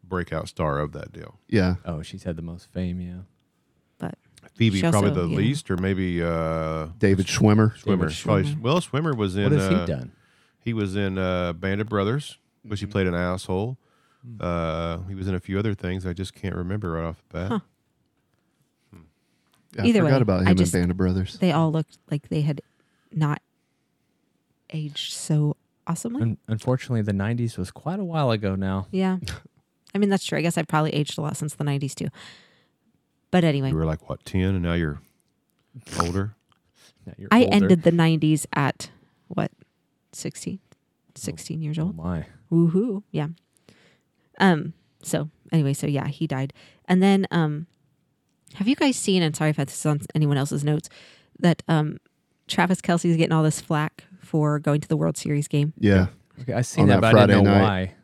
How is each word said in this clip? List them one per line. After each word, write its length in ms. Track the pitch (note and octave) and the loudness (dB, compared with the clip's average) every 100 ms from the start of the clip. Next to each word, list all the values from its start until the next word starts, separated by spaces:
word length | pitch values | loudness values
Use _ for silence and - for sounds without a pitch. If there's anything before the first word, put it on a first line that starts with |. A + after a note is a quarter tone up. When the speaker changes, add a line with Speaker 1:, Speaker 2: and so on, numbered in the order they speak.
| F2+ | -6
Speaker 1:
breakout 400 | F2+ F2 D#2+ D#2 | -6 -4 -6 -8
star 320 | - D#2+ C#2+ | -4 -2 -2
of 140 | D2+ | -4
that 180 | C#2+ - | -8 -16
deal. 280 | - D#2 - _ | -16 -20 -20 _
Speaker 2:
Yeah. 260 | A2 F2+ F2+ | 0 2 0
Speaker 3:
Oh, 180 | F#2 D#2+ | -6 -10
she's 200 | D2+ F#2+ | -10 -12
had 140 | F#2 E2 | -10 -10
the 40 | |
most 300 | E2 E2+ - | -10 -14 -14
fame, 300 | F#2 F2+ F2+ | -8 -6 -6
yeah. 220 | F2+ F2+ G2 _ _ _ _ _ _ _ | -10 -14 -18 _ _ _ _ _ _ _
Speaker 4:
But 180 | - - _ _ - - | -12 -12 _ _ -20 0
Speaker 1:
Phoebe 220 | A2+ G2 | 2 2
Speaker 4:
she 40 | E3 | 2
Speaker 1:
probably 200 | C3 G2+ | 2 2
Speaker 4:
also, 140 | F#2 | 0
Speaker 1:
the 40 | F2 | -2
Speaker 4:
yeah. 80 | D2 | 0
Speaker 1:
least, 320 | G#2 C#3+ - | 0 -2 -4
or 60 | F#2 | -4
maybe, 480 | F#2+ F#2+ F#2 E2+ | -2 -2 -2 -2
uh, 640 | E2+ E2 D#2+ D#2+ D#2+ D#2+ D#2 F2 | -2 -2 -2 -4 -4 -6 -8 0
Speaker 2:
David 260 | G2 F#2+ F#2+ | 2 2 0
Schwimmer. 480 | - G#2+ G#2 A2 - | 2 4 6 4 0
Speaker 1:
Schwimmer. 320 | - F#2+ E2 | -2 0 0
Speaker 3:
David 100 | D#2 | -4
Speaker 1:
Probably, 200 | - G2+ F#2+ | 0 0 0
Speaker 4:
Schwimmer. 160 | D3+ | -4
Speaker 1:
well, 180 | A#2 E3+ | -2 -2
Schwimmer 380 | E3+ C3 D#3+ B2+ | -2 -6 -4 -2
was 180 | G2+ F#2 | -2 0
in, 80 | |
Speaker 3:
What 80 | G2+ | 2
has 160 | D3 F#2+ | 2 2
he 60 | F#2 | 0
Speaker 1:
uh, 100 | - | -2
Speaker 3:
done? 260 | C#2+ B1 - _ _ _ _ | -6 -8 -18 _ _ _ _
Speaker 1:
he 100 | - | -6
was 220 | A2+ G2+ G2 | -4 -2 -2
in, 220 | G2 F#2+ | -2 -2
uh, 340 | F#2 F2+ F2 | -2 -2 -4
Band 300 | E2 F#2+ G2 | -4 -4 -4
of 80 | G#2+ | -2
Brothers, 480 | G#2+ G2 C3 - - _ _ - | -2 0 -2 -6 -18 _ _ -10
which 140 | G2+ | -8
he 60 | G2+ | -4
Speaker 2:
Mm-hmm. 60 | |
Speaker 1:
played 140 | G#2 F#2 | -2 0
an 60 | F2 | 0
asshole. 640 | F2+ F#2 - F#2+ A2 C3 _ _ _ _ B2 | -2 -4 -4 -4 -4 -8 _ _ _ _ -20
Speaker 3:
Hmm. 120 | A2+ | -10
Speaker 1:
Uh, 580 | F2 E2+ E2 D#2+ E2+ E2+ F#2 | -6 -4 -4 -4 -4 -6 -8
he 60 | G2 | -8
was 120 | F#2+ | -4
in 80 | F#2 | -4
a 40 | |
few 180 | - F#2+ | -4 -2
other 140 | G#2+ | -2
things 320 | G2 F2+ F#2 F#2 | -4 -4 -6 -6
I 80 | |
just 200 | F2 F#2 | -8 -8
can't 220 | - G2 F2 | -8 -8 -6
remember 360 | F2+ G#2 F#2+ | -6 -6 -4
right 120 | E2 | -4
off 180 | E2 E2 _ | -6 -8 _
the 60 | |
bat. 160 | E2+ F2+ | -8 -6
Speaker 4:
Huh. 100 | A3+ - _ _ _ _ _ _ _ _ _ _ _ _ F#2 D#2+ _ _ _ _ _ _ - | -6 -8 _ _ _ _ _ _ _ _ _ _ _ _ -20 _ _ _ _ _ _ _ -2
Speaker 2:
Yeah, 80 | |
I 20 | G#2+ | 4
Speaker 4:
Either 140 | A3 | 4
Speaker 2:
forgot 140 | E3 C3+ | 6 4
Speaker 4:
way, 40 | |
Speaker 2:
about 180 | A2+ F#2 | 4 4
Speaker 4:
I 20 | |
Speaker 2:
him 40 | F#2+ | 4
and 80 | - | 4
Speaker 4:
just, 120 | E2 | 4
Speaker 2:
Band 180 | F2 F2 | 2 0
of 60 | F2+ | 2
Brothers. 400 | F#2 F#2 F#2 - | 0 0 -2 -2
Speaker 4:
they 120 | F#3 | 0
all 200 | D3+ D#3+ | 2 2
looked 260 | D#3+ D#3 - _ | 0 -4 -10 _
like 180 | D3 - | -8 -4
they 120 | D#3+ | -2
had 200 | D3 C#3+ - _ _ _ _ | -2 -4 -8 _ _ _ _
not 300 | E3 D3+ D3 _ _ _ _ _ _ _ _ _ _ _ _ _ | -2 -2 -2 _ _ _ _ _ _ _ _ _ _ _ _ _
aged 440 | D#3+ D3+ C#3+ - | -8 -8 -8 -8
so 420 | - - D3+ D3 - _ _ - | -8 -2 0 2 -2 _ _ -8
awesomely. 340 | E3+ A#3 A#3+ | -6 -6 -2
Speaker 3:
Un-, 160 | A2+ G#2+ - | -2 -4 -6
unfortunately, 540 | A2 - B2+ - A#2 | -4 0 -2 -2 -4
the 100 | G#2 | 0
nineties 440 | G2 G2 A#2+ A#2 - | 0 -2 -2 -4 -4
was 140 | F2+ | -10
quite 280 | - - F#3+ | -8 -8 -6
a 40 | |
while 260 | F#3 D#3+ C#3 | -6 -2 0
ago 240 | A2 G#2 F#2+ | 0 0 -2
now. 320 | F#2+ F#2+ F#2+ | -2 -2 -4
Speaker 4:
Yeah. 260 | F#3+ F#3+ F#3 E3 - - _ | -2 0 -2 -6 -12 -16 _
Speaker 2:
<laughs> 400 | _ _ _ G3+ | _ _ _ -2
Speaker 4:
I 20 | |
mean, 120 | G3+ | 2
that's 160 | G3 - | 0 0
true. 120 | D3+ | -2
I 40 | |
guess 160 | D#3+ E3+ | -2 -2
I've 100 | D#3+ | 0
probably 240 | D3+ D#3 | 0 0
aged 240 | D3 D3 - | 0 -4 -4
a 40 | |
lot 160 | D3 - | -6 -6
since 180 | D3+ - | -8 -6
the 80 | |
nineties 320 | D3 C#3 C#3 - | -4 -2 -4 -6
too. 140 | D#3 - - - _ _ _ _ _ _ _ _ _ | -10 -10 -20 -20 _ _ _ _ _ _ _ _ _
But 120 | F3+ | 2
anyway. 260 | E3+ C#3+ C3+ | 2 2 0
Speaker 1:
You 40 | D#3 | 0
were 100 | D#3+ | -2
like, 220 | - - | -4 -6
what, 140 | - - | -12 -4
ten, 280 | F#2+ F#2 F#2+ | 0 0 0
and 60 | |
now 120 | E2+ | 0
you're 260 | E2+ D#2+ D2 - _ _ _ _ _ _ C3 - - | 0 -2 -4 -14 _ _ _ _ _ _ -20 -14 -6
older? 340 | E2+ F2+ G2+ - _ _ _ _ _ _ - | -4 -2 -4 -8 _ _ _ _ _ _ -20
Speaker 3:
Now 60 | - | -18
you're 120 | G3 | 2
Speaker 4:
I 100 | A3+ | 4
Speaker 3:
older. 100 | B3+ G#3 | 6 4
Speaker 4:
ended 260 | G3 F3+ | 4 2
the 80 | E3+ | 0
nineties 540 | E3+ E3 D#3+ D3+ D#3 - | 2 2 2 2 0 -2
at, 380 | - C#3 - - _ _ _ _ | -2 -2 -2 -12 _ _ _ _
what, 240 | - - _ _ _ _ _ _ | -6 -6 _ _ _ _ _ _
sixteen? 480 | - - - - F#3+ _ _ _ _ _ - | -12 -12 -10 -12 -12 _ _ _ _ _ -12
Sixteen 460 | - D#3 - D#3+ | -10 -10 -10 -8
years 160 | D#3 D#3+ | -6 -4
Speaker 3:
Oh 40 | E3 | -4
Speaker 4:
old. 100 | E3 | -4
Speaker 3:
my. 300 | E3 E3 - - _ | -4 -6 -6 -16 _
Speaker 4:
Woohoo. 500 | E3 E3+ F3 A#3+ G3 - | 2 2 2 0 -4 -6
Yeah. 200 | D3+ D3 E3+ _ _ _ _ _ _ _ _ _ - | -6 -6 -8 _ _ _ _ _ _ _ _ _ 2
Um. 340 | F#3+ D#3+ D#3 - _ _ | 4 4 0 -12 _ _
So 280 | - D#3+ D3+ _ _ | -6 -4 -4 _ _
anyway, 220 | E3 C#3 | 0 0
so 140 | C#3 D3+ | 0 -2
yeah, 200 | C#3+ - | -2 -4
he 180 | C#3+ D#3+ | -4 -4
died. 260 | C3 C3+ - - _ - | -4 -6 -10 -20 _ 0
And 160 | F#3 | 4
then, 240 | F#3+ G3 F#3+ | 6 4 2
um, 340 | F3 D#3 D3+ E3+ _ _ _ _ _ _ _ _ - | 0 0 -2 -10 _ _ _ _ _ _ _ _ -4
have 120 | G3+ | 0
you 80 | C#4+ | 2
guys 200 | D4 B3+ | 2 0
seen, 240 | - F#3 | 2 2
and 120 | D#3+ D#3 | 2 0
sorry 140 | D#3 | 0
if 60 | D3+ | 0
this 160 | C#3 - | -4 -2
is 60 | D3+ | -2
on 160 | D3 - - | -2 -2 0
anyone 220 | D3+ C#3+ | 2 2
else's 260 | C#3+ - | 0 -2
notes, 260 | C#3+ D3+ - - - - _ _ | 0 -2 -4 -20 -20 -20 _ _
that, 240 | F3 D#3+ - | 2 2 2
um, 300 | D#3+ D3+ - _ _ _ _ - | 0 0 -4 _ _ _ _ -8
Travis 340 | - F3+ F#3 | 0 2 2
Kelce's 360 | - E3+ F3 E3 | 2 0 2 2
getting 140 | D#3+ | 4
all 120 | D#3+ | 4
this 160 | D#3 D3+ | 2 0
flack 420 | - D#3 D3+ - - - | -4 -2 -2 -8 -20 -20
for 380 | - D#3+ D3+ D3 | -6 0 0 0
going 220 | D3 D3 | 0 0
to 60 | D3+ | 0
the 100 | D#3 | 0
World 200 | D#3 D3+ | 0 -2
Series 300 | - D3 D3 | -2 -2 0
game? 260 | D3+ D3 - | 0 0 2
Speaker 2:
Yeah. 280 | - G3 F#3+ - _ - | 6 6 6 -2 _ -14
Speaker 3:
Okay, 120 | B2 | -6
I 80 | A2+ | -4
seen 220 | B2 - | -2 4
Speaker 2:
On 40 | G2+ | 6
Speaker 3:
that, 120 | A2+ | 8
Speaker 2:
that 120 | A2+ | 8
Speaker 3:
but 60 | A2+ | 8
I 40 | G2+ | 10
didn't 160 | G2 | 8
Speaker 2:
Friday 0 | |
Speaker 3:
know 160 | G2 G2+ | 8 6
Speaker 2:
night. 20 | G2 F#2+ F#2 | 6 2 -4
Speaker 3:
why. 60 | - | -6